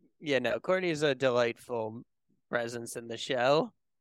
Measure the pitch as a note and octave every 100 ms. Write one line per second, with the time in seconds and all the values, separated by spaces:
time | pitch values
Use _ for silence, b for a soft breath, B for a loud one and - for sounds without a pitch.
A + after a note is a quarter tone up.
0 | _ _ D#3+ C3 B2 - - F#3 F3+ D#3
1 | D3+ C3 C3+ A#2+ A#2+ A#2 - A#2+ A2 A2+
2 | - _ _ _ - B2 A#2 A#2+ A#2 B2
3 | A#2 A2+ - B2+ B2 D3+ G#3+ - _ _